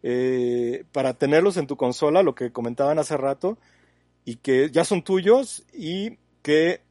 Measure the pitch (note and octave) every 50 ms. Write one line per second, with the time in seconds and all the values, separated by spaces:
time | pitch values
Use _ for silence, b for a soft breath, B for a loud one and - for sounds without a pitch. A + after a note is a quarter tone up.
0 | - A#2+ A#2+ B2+ B2+ B2+ C3 B2+ B2 B2 A#2+ B2 A#2+ A#2 B2 C#3 - _ - C3+
1 | C3+ C3 B2 _ D3 C#3 D3 D#3 F3+ G3+ F3+ F3 D3 B2 C#3 - C3+ B2 B2 -
2 | D#3 D3 D#3 F#3 G3+ F#3 - - B2+ A#2+ _ B2 A#2 A#2 A#2+ - C#3 C#3+ D#3 D#3
3 | D3 - D#3 C#3 C3 C3+ C#3 _ - F#3 A3+ b b b b b b b b b
4 | b b _ _ _ - A#2 _ - C#3 C3 C3 C#3 D#3 - E3 E3+ - G#3 F3
5 | - - F#3+ F#3+ F3 G3+ A3+ C4+ C4+ - - - _ _ _ D4+ D#3+ D#3 F3 F#3+
6 | G3+ A3+ - _ _ _ _ _ _ C#3+ D3+ D#3 D#3+ E3+ F3+ - _ _